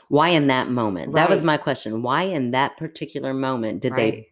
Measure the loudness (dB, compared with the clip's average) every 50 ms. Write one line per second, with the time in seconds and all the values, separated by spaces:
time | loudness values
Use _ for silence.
0 | -6 _ 2 4 4 4 4 4 4 4 2 2 0 0 0 0 0 0 -2 -4
1 | -6 -2 0 2 4 4 2 2 2 2 0 0 0 -2 -4 -4 -4 -6 -6 -4
2 | -2 -2 0 0 -2 -2 -2 -2 -2 0 0 0 0 0 -2 -6 -10 -12 -10 -12
3 | -14 -10 -8 -8 -6 -4 -4 -2 -2 -2 -2 -2 -4 -4 -4 -4 -4 -2 0 2
4 | 0 0 -2 -4 -10 -4